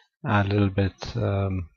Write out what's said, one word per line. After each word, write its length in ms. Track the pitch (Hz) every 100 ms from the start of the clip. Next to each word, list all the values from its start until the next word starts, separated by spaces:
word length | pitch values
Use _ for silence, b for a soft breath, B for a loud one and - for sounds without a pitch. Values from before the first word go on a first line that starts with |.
| B _ 147
add 200 | 104 98
a 20 |
little 200 | 104 101
bit, 480 | 95 98 - - 117
um, 520 | 107 98 98 95 85